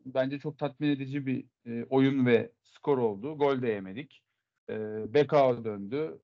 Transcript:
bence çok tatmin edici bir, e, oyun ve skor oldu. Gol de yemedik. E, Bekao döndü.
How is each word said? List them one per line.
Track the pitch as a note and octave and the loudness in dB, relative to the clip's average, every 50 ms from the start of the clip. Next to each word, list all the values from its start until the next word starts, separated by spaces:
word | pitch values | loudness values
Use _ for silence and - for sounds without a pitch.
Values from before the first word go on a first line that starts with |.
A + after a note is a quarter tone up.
| _ | _
bence | C3 B2 C3+ C3 C3+ C#3+ C3+ | -4 -2 -2 0 0 -2 -6
çok | - D#3 C#3+ - | -6 -8 -6 -6
tatmin | D3+ C3+ C3 - D3+ D3 | -6 -6 -4 -2 0 0
edici | D3 C3 C3+ C3 C3+ C#3+ C3+ | 0 0 -2 -6 -6 -6 -4
bir, | C3 B2+ A#2+ - - _ _ _ | -2 -4 -4 -6 -10 _ _ _
e, | A#2+ A#2 A#2 A2+ | -10 -8 -8 -4
oyun | - C3+ C3+ C3+ C3+ C#3 C3+ B2+ | 0 4 4 4 4 4 4 4
ve | B2 A#2+ A2 G#2+ - - _ _ | 6 6 4 4 0 -8 _ _
skor | _ _ _ - - C#3+ C3 | _ _ _ -2 0 2 2
oldu. | A#2+ A2+ G2+ G2 G#2+ C#3+ D#3 D3 | 2 0 -2 -4 -6 -10 -2 0
Gol | D3 C#3 C#3 B2+ | 2 2 2 2
de | B2 A#2+ | 0 -2
yemedik. | G#2+ G2+ F#2+ F#2 F#2+ A#2+ D#3 - _ _ _ _ _ _ _ _ _ _ _ - | -2 -2 -6 -8 -12 -12 -14 -14 _ _ _ _ _ _ _ _ _ _ _ -10
E, | A2 A2 G#2+ G#2+ G#2+ A2 G#2+ G#2+ A2 | -8 -8 -8 -6 -6 -8 -8 0 2
Bekao | D3 D3 C#3 D#3 D3 C#3 C3 B2 A#2+ A2+ | 2 2 4 4 4 4 4 2 0 -4
döndü. | A2+ G#2 G2+ G2 G2 B2 C#3+ D#3 D#3+ D#3 - | -6 -6 -6 -8 -6 -6 -6 -6 -6 -8 -14